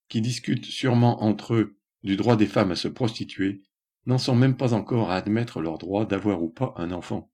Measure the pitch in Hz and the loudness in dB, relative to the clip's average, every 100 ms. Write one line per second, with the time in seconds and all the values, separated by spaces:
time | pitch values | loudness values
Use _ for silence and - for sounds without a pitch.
0 | - 117 117 120 - 120 - - 131 120 | -6 -4 -2 -4 -4 -4 -4 -4 2 4
1 | 120 117 107 104 - 113 101 - _ _ | 4 4 0 0 0 0 0 -4 _ _
2 | 98 98 110 110 104 120 95 82 - - | -2 2 4 4 4 2 0 -2 -6 -4
3 | 123 - 107 - 98 98 _ _ _ _ | -4 -4 -10 -4 -4 -4 _ _ _ _
4 | - 127 139 120 135 127 131 110 95 120 | -2 0 2 4 4 4 0 0 0 0
5 | 92 92 95 110 120 90 80 80 82 98 | 0 0 0 0 -2 -4 -6 -6 -4 -2
6 | 110 98 104 87 82 - 131 90 85 87 | -2 0 0 0 -2 -2 -6 -4 -6 -6
7 | - 98 - | -6 -8 -10